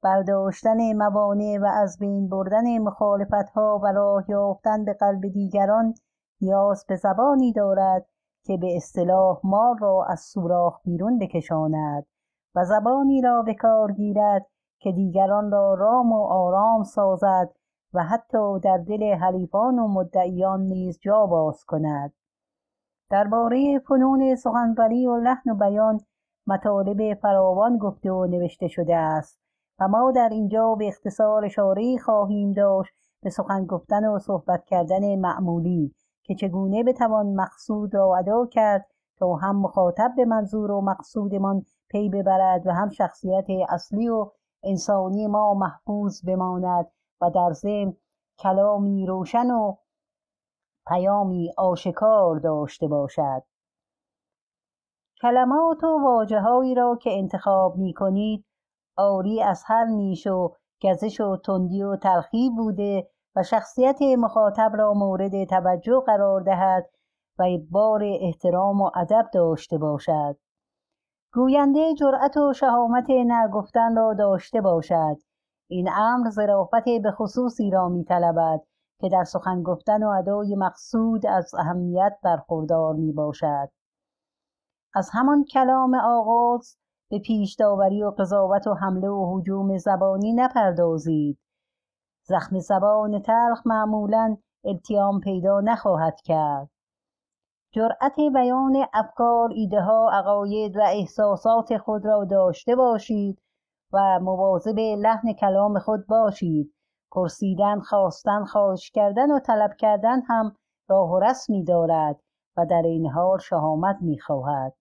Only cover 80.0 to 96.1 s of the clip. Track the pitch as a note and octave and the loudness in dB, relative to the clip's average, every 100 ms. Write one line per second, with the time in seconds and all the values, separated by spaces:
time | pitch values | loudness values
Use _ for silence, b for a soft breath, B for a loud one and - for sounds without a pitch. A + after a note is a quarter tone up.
80 | G#3+ G3 F#3 G3+ G#3 G3+ F#3 - - A3+ | 0 -2 -2 -4 -2 -2 -4 -6 -6 -2
81 | A3+ A3+ G#3 F#3+ F3 - E3 F3+ F3 F3 | 0 0 0 -2 -2 -6 -4 -2 -2 0
82 | G3 G3+ F#3 E3 - E3 D#3 E3 D#3+ D#3 | 0 0 -2 -2 -2 -6 -2 0 0 -2
83 | D#3 D3 D3+ C#3+ D#3+ C#3+ C#3 _ _ _ | -2 -2 -4 -4 -4 -4 -6 _ _ _
84 | _ _ _ _ _ _ _ _ _ - | _ _ _ _ _ _ _ _ _ -6
85 | - A3 C4 D4 C#4+ C4+ B3+ C4 C4 B3+ | -4 -2 2 2 2 0 2 2 2 0
86 | A3 A#3+ A3 A#3 A#3+ A#3+ A#3 _ _ _ | 2 0 2 2 2 0 -6 _ _ _
87 | _ G#3 G3+ A3 G3 - G#3+ G3+ G3 G3+ | _ -10 -4 -2 -2 0 0 4 2 2
88 | G#3 G3+ F#3+ G3+ F#3+ G3 G#3 F#3 G3 F#3 | -4 -4 -2 0 2 0 0 -4 -2 -2
89 | G3 G3+ F3+ F#3+ F3+ G3 G3 F#3+ F#3 F#3+ | -4 -4 -4 -4 -4 -4 -2 -2 0 0
90 | G3 F#3+ G#3 A#3 B3+ B3 G3+ E3+ E3+ D#3+ | 2 0 0 0 0 2 0 2 0 0
91 | D#3 D#3 D3 C#3+ _ _ _ _ _ _ | -2 -2 -2 -6 _ _ _ _ _ _
92 | _ _ _ F#3 - F#3+ F3+ G3 G3+ G#3+ | _ _ _ -4 -2 -8 -2 0 2 2
93 | G#3+ G#3 G#3 A3+ A#3+ A#3 A#3 A3 G#3+ G#3+ | 0 -4 0 2 2 0 -2 -2 0 -2
94 | G#3 A3 A3+ G#3 _ _ - F#3 - G#3 | 0 0 0 -2 _ _ -8 -8 -4 0
95 | G3+ G3+ F3+ F#3+ F3+ G3+ G#3 A3+ G#3 E3+ | 0 0 -4 -2 0 0 0 0 0 0
96 | D#3+ | 0